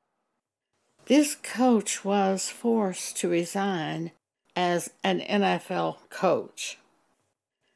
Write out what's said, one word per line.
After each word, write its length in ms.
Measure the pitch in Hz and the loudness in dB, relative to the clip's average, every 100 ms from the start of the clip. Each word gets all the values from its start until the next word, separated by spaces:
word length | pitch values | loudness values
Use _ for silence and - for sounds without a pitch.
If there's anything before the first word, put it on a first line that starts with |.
| _ _ _ _ _ _ _ _ _ _ - | _ _ _ _ _ _ _ _ _ _ 4
This 300 | 269 294 - | 4 4 0
coach 680 | - 208 254 226 - - 196 | -8 2 4 4 2 -4 0
was 440 | 202 190 190 - | 2 2 0 -4
forced 680 | - 240 226 196 185 - - | -4 0 0 0 -4 -8 -4
to 120 | 180 | 0
resign 840 | 170 170 202 196 180 151 156 165 - _ _ _ - | 0 0 -2 -2 -2 -4 -6 -8 -12 _ _ _ -2
as 360 | 180 175 - - | 0 0 -2 -4
an 180 | 196 180 | -2 -2
N 220 | - 208 | -2 0
F 280 | 190 180 - | 2 0 -2
L 300 | 175 165 160 _ | -4 -4 -6 _
coach. 680 | - 185 135 - - - - _ _ _ _ _ _ _ _ _ | -2 2 2 -2 -10 -12 -12 _ _ _ _ _ _ _ _ _